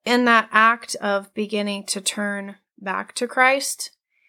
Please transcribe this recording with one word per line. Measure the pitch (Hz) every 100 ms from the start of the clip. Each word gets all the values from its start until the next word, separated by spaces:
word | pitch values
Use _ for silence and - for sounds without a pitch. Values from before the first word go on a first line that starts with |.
in | 214 247
that | 247 226 220
act | 214 226 233 - -
of | 208 202 202
beginning | - 208 208 208 202 202
to | 196
turn | 196 - 202 202 196 196 _ _
back | 190 190 208
to | - 240
Christ | 262 254 277 277 - - - _ _